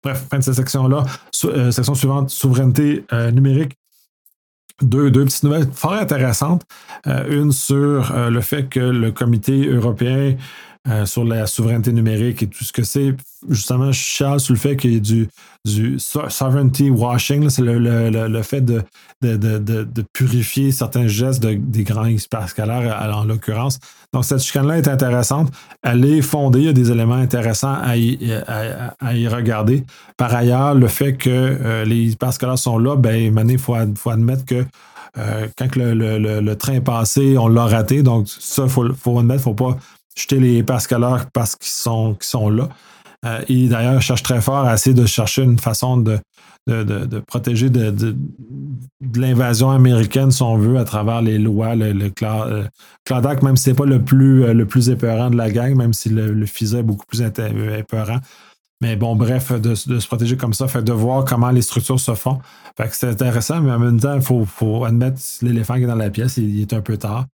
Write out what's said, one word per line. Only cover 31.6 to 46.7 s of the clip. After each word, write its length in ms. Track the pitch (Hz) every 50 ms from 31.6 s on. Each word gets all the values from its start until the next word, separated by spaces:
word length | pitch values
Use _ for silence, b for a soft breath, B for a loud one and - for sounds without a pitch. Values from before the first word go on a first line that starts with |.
| 127 113 113 113 110
les 280 | 110 117 117 113 113 110
hyperscalaires 440 | - 123 127 123 - - 127 127
sont 220 | 123 - 127 117 113
là, 160 | 117 131 147
ben, 360 | 139 123 113 113 113 113 110
maintenant, 220 | 110 107 110 117 127
il 60 | 131
faut 160 | 131 - 123
ad-, 200 | 113 113 104 104 -
faut 100 | - 123
admettre 360 | 117 110 117 117 131 135 131
que, 200 | - 123 123 131 131 B B B B B B B B B 123
euh, 280 | 107 107 107 107 110 107 - -
quand 160 | 127 131 -
le, 180 | 131 120 117 113
le, 240 | 113 113 110 110
le, 240 | 107 107 107 107 107
le 140 | 104 107 107
train 180 | 101 - 139 135
est 80 | 127
passé, 560 | 131 131 120 117 113 - - 139 139 135 135
on 100 | 127 117
l'a 200 | 113 113 117 117
raté. 340 | 113 107 113 107 - 131 147
Donc, 260 | 139 127 117 113 101
ça, 400 | - - - - - - - 135
faut, 240 | 131 131 131 120 120 131
faut 240 | - - 123 120 120
admettre, 240 | 120 117 131 139 131
faut 100 | 123 104
pas 240 | 101 127 127 127 131 B B B B B _ _
jeter 280 | - - - 139 135
les 160 | 131 123 120
hyperscalaires 680 | 117 107 104 131 117 - - 127 117 120 123 127 117 - -
parce 240 | _ 120 117 110 -
qu'ils 160 | _ - -
sont, 440 | - - - 120 113 113 110 110 104
qu'ils 100 | 95 -
sont 240 | - - 123 107 104
là. 180 | 107 113 131 131 B B B B B B B B B B -
Euh, 140 | 120 113 113 -
et 220 | - 131 127 127 120
d'ailleurs, 320 | 120 113 117 123 131 135
je 60 | 131
cherche 160 | - 127 117 -
très 180 | - 127 117
fort 240 | 104 135 135 139 135
à 80 | 123 113
essayer 200 | 107 - 131 131
de 120 | 123 120
chercher 380 | 107 - - 110 104 - - 135
une 140 | 127 120
façon 380 | 117 - 117 113 - - 127 127
de, 240 | 123 110 110 107 104 - _ b b b b b b _
de, 160 | -